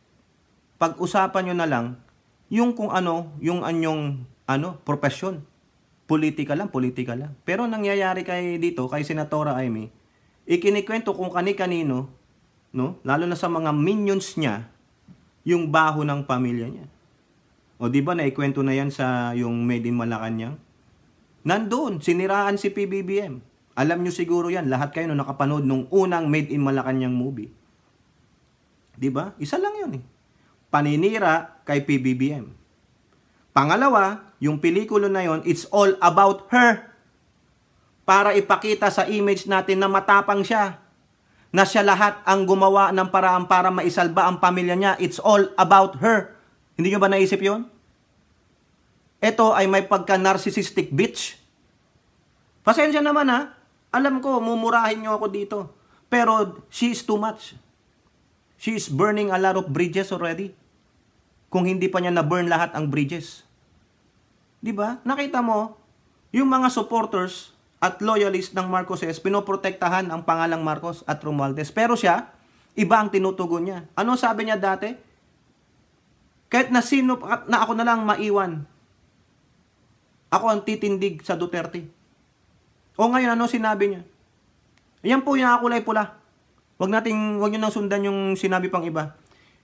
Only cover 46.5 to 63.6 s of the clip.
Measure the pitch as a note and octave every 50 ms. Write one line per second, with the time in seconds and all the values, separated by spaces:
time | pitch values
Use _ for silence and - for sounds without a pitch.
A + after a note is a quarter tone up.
46.5 | _ _ _ _ _ - E3 F#3 G3+ G3+ G3 G3 G3 G3 F#3+ F#3+ G3 F#3+ G3 G3
47.5 | G#3 A3+ A#3 - _ _ _ _ _ _ _ _ _ _ _ _ _ _ _ _
48.5 | _ _ _ _ _ _ _ _ _ _ _ _ _ - G#3 A3+ A3 A3+ A3+ A3
49.5 | - F#3 G3 F#3+ G3 G3 G3 - G#3 F#3+ E3+ - G3 F#3 F#3+ F#3+ F#3+ F#3+ - G3+
50.5 | - G#3+ F3+ - - F#3+ E3 - C3+ C#3 G3+ - - - - - - - _ _
51.5 | _ _ _ _ _ _ _ _ _ _ _ _ _ _ _ _ _ _ _ _
52.5 | _ _ - G#3+ A#3 D#4+ D4 D4+ D4 D4 D4 D4 D4 D4 D4 C4 A#3+ B3+ D4 C#4+
53.5 | - _ _ _ _ _ _ _ - B3 C4+ C#4 C4 B3+ C4 C#4 C4 A#3+ A3+ A3+
54.5 | A#3 A3+ A3+ A#3 A#3+ A#3 A3+ A3 A3 A3 A3 A3 G#3+ G3+ G#3+ G3+ G3 G#3 G3+ G3
55.5 | A3 G3+ F#3 D3 - _ _ _ _ _ _ - - A#3+ A#3 A3+ A3 A3 G#3 F#3
56.5 | F3 - - - - - A#3+ A#3+ A#3 - - - G#3 G#3 G#3 A3 G#3 - - -
57.5 | - - _ _ _ _ _ _ _ _ _ _ _ _ _ _ _ _ _ _
58.5 | _ - - A3 A3+ G3+ F3+ E3 C#3+ C3 G3 G#3+ G#3 G#3+ G#3 G3+ F#3 F#3 F#3+ F#3+
59.5 | F#3 F#3+ - - C3+ E3 F3+ F3 D#3 F#3+ F#3+ F#3+ F#3+ E3+ E3+ E3 E3 E3+ G3+ F#3+
60.5 | - _ _ _ _ _ _ _ _ _ _ _ _ _ _ _ _ _ _ -
61.5 | - F#3 F3+ F#3 F#3+ F#3 F#3 F#3+ F#3 F3+ F3+ F3+ - E3+ D#3 D3 F3 F3+ F3 E3+
62.5 | E3+ D#3+ E3+ E3 - D3 D#3 D3 C3+ D3+ C#3+ C#3 E3+ E3 D3+ - - - - _
63.5 | _ _